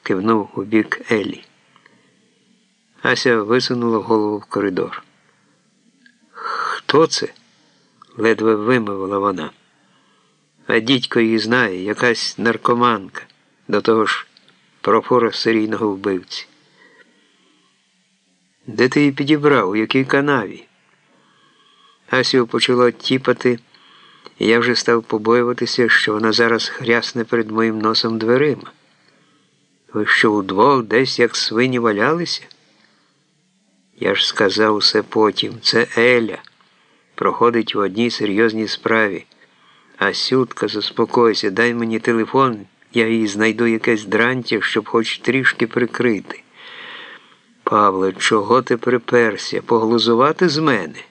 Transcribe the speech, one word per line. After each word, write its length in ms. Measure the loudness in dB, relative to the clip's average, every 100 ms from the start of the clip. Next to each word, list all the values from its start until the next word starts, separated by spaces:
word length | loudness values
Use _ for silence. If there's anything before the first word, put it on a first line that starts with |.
кивнув 460 | -4 -2 0 -2 -2
у 80 | -10
бік 500 | -2 -2 -2 -6 -2
Елі. 320 | -2 -2 -10 -16 _ _ _ _ _ _ _ _ _ _ _ _ _ _ _
Ася 400 | -2 0 2 0
висунула 560 | 2 0 0 -2 0 -2
голову 400 | 0 0 0 -4
в 60 |
коридор. 580 | -6 -4 -2 -2 -6 -8 _ _ _ _ _ _ _ _ _ _ _ _ _
«Хто 760 | -14 -10 -6 -6 -8 0 2 2
це?» 220 | 0 -8 -12 _ _ _ _ _ _ -20 -2
ледве 380 | 0 2 2
вимовила 640 | 0 2 0 0 -6 -4 -2
вона. 320 | -2 -2 -10 _ _ _ _ _ _ _ _ _ _ _ -2
А 120 | -2
дідько 420 | 2 -2 0 0
її 180 | 2 0
знає, 460 | 0 0 0 -2
якась 540 | -6 -2 0 0 -6 -2
наркоманка, 840 | -2 0 0 2 2 0 -6 -18 -20 _ _ _ -4
до 120 | -2
того 260 | 2 2 2
ж 200 | -2 -10 _ _ _ _ _
профора 520 | 0 0 2 0 0
серійного 580 | -2 0 0 0 -2 -4
вбивці. 560 | -4 -4 -4 -6 -16 -16 _ _ _ _ _ _ _ _ _ _ _ _ _ _ _ _ _ _ _ _ _ -12
«Де 220 | 0 2
ти 120 | 4
її 120 | 2
підібрав? 580 | 0 0 2 4 4 2
У 60 | 0
якій 280 | 0 0
канаві?» 600 | 2 0 2 0 -2 -12 -20 _ _ _ _ _ _ _ _ _ _ _ _ _ _
Асю 360 | 0 2 2 2
почало 440 | -2 0 4 4
тіпати, 680 | 2 -2 -2 0 0 0 -2 _ _ _ -20 -20 _ -20 _
і 80 | 2
я 120 | 2
вже 160 | 2
став 280 | 0 2 0
побоюватися, 840 | 0 -4 2 2 2 -2 -4 0 2
що 240 | 2 0
вона 200 | 0 0
зараз 360 | 2 2 2 -2
хрясне 560 | -8 0 0 0 -8
перед 260 | -2 -2 -2
моїм 280 | 0 0 0
носом 400 | 0 0 -2 -2
дверима. 540 | 2 2 2 -2 -8 -20 _ _ _ _ _ _ _ _ _ _ _
«Ви 140 | -4 0
що, 260 | 2 2
удвох 500 | 2 -2 2 4 4
десь 360 | 2 0 0 0
як 180 | 0 0
свині 420 | -4 0 0 0
валялися?» 640 | 0 0 0 0 -4 -8 -12 _ _ _ _ _ _ _ _ _ _ _ _ _ _ _
«Я 140 | -4
ж 120 | -2 -2
сказав 500 | 0 0 2 2 2
усе 260 | 2 0
потім. 520 | 0 0 2 0 -6 -4
Це 240 | -2 0 0 2
Еля. 420 | 4 4 0 -8 -16 _ _ _ _ _ _
Проходить 640 | -4 -4 2 2 2 -2 -2
у 40 |
одній 300 | -2 0 -2
серйозній 580 | -2 -2 2 2 0 -6
справі. 560 | -6 0 0 0 -2 -12 _ _ _ _ _ _ -4
Асютка, 680 | -4 -2 0 0 0 -4 -6
заспокойся, 840 | -4 -8 -4 0 4 2 2 -2
дай 240 | 0 0
мені 240 | 0 -2 -2
телефон, 600 | 0 0 0 2 2 0 -12 _ _
я 140 | 0 2
їй 180 | 2 0
знайду 400 | 0 0 2 0
якесь 380 | 0 0 -2
дрантя, 560 | 0 0 2 0 -2 -2
щоб 280 | 0 -4 0
хоч 300 | -2 -2 -4
трішки 480 | -2 0 0 -2 -2
прикрити». 760 | 0 -2 0 0 0 -6 -18 _ -20 -20 -18 -18 -18 -18 -20 _ _ _ _
«Павле, 500 | -2 2 2 2 -2
чого 500 | 0 0 0 2 0
ти 140 | 2 -2
приперся? 840 | 0 -2 2 2 2 0 -6 -8
Поглузувати 840 | 0 0 2 2 2 4 2 2 0
з 100 | 2
мене?» 400 | 0 0 -2 -12 -20